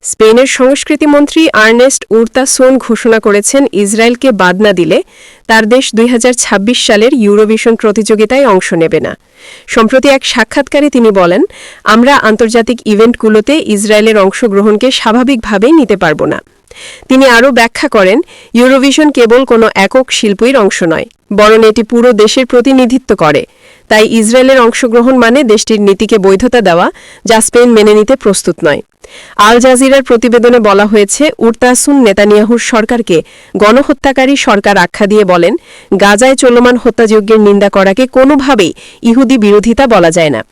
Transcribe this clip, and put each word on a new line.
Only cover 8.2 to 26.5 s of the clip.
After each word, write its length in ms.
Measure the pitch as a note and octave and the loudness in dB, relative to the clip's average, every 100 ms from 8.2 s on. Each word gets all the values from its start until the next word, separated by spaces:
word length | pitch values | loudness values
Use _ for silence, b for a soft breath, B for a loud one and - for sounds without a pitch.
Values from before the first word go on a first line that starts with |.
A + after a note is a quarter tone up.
| G#3+ C4 C4+ | 0 0 0
অংশ 260 | F#3+ - | 0 -2
নেবে 260 | F3 D#3+ D#3 | -4 -2 -2
না। 160 | - - B B B B B | -6 -12 B B B B B
সম্প্রতি 420 | - A3 C4 C#4 | -2 0 2 2
এক 180 | C4+ - | 0 -2
সাক্ষাৎকারে 640 | - G#3+ - C#4 D4 D4 | -4 -4 -4 -4 -2 0
তিনি 200 | B3+ A3+ | 0 0
বলেন, 320 | G3 F3 F#3 F#4+ B B B | 2 0 0 -4 B B B
"আমরা 320 | - A3 B3 C#4+ | -2 0 2 2
আন্তর্জাতিক 640 | G#3+ G#3+ A3+ A#3 A3 A#3+ | 0 0 0 0 -2 -6
ইভেন্টগুলোতে 760 | - G#3 A3+ A#3 A3 G#3+ G#3+ D4+ | -4 0 0 0 0 0 0 -4
ইসরায়েলের 600 | G3+ G#3 G#3 G#3+ A3 G#3+ | -2 -4 0 0 2 0
অংশগ্রহণকে 720 | F#3+ - A#3+ G3 G#3+ G#3+ B3 | 0 -2 -2 0 0 0 -2
স্বাভাবিকভাবেই 840 | - A#3 A3+ B3+ C4 G#3 G#3 A3+ | -2 -2 -2 0 -4 -2 -2 2
নিতে 240 | E4 A#3+ G3 | 2 0 -2
পারব 280 | F3 D3+ | -2 -2
না।" 180 | - D#3 _ B B B B B B | -4 -6 _ B B B B B B
তিনি 180 | C4 C4+ | 2 4
আরও 240 | A#3 C4 | 2 2
ব্যাখ্যা 380 | B3 A#3 - D4 | 0 -2 -4 -4
করেন, 320 | A3+ F#3 A3+ B B B | 0 0 0 B B B
ইউরোভিশন 580 | A3+ B3 C4+ C4+ C4+ D4+ | 0 2 2 0 0 0
কেবল 340 | C#4 A#3 A#3+ | 0 2 2
কোনো 260 | C4+ A3+ A3 | 2 0 0
একক 360 | - G3 C4 B3+ | -2 -2 0 -2
শিল্পীর 460 | - G#3+ F#3+ A#3 C#4 | -4 -4 -2 0 0
অংশ 260 | G3+ - | -2 -2
নয়, 240 | E3+ D#3+ - _ _ | -4 -4 -8 _ _
বরং 360 | G3+ G#3 A3 A3 | 0 2 4 2
এটি 140 | A3 | 0
পুরো 300 | A3 A#3+ A#3+ | -2 0 0
দেশের 340 | G#3+ G#3+ - B3+ | 2 0 0 0
প্রতিনিধিত্ব 680 | B3 A#3+ C4 B3 C4 - G3 | 0 2 0 0 -2 -4 -2
করে। 300 | D#3+ D3 - b b b b | 0 -2 -6 b b b b
তাই 200 | A3 A3 | 0 0
ইসরায়েলের 520 | A3+ G#3+ B3 C4 C4+ | 0 0 2 2 2
অংশগ্রহণ 560 | A#3 A#3+ B3 A#3 A#3 C4 | 0 0 -2 0 0 0
মানে 260 | A#3 B3+ | 2 0
দেশটির 380 | C4 G#3+ - A3 | 2 0 0 -2
নীতিকে 380 | G3+ F#3+ G#3+ A3 | 0 -2 -2 0
বৈধতা 420 | F#3+ F#3+ A#3+ | 2 0 0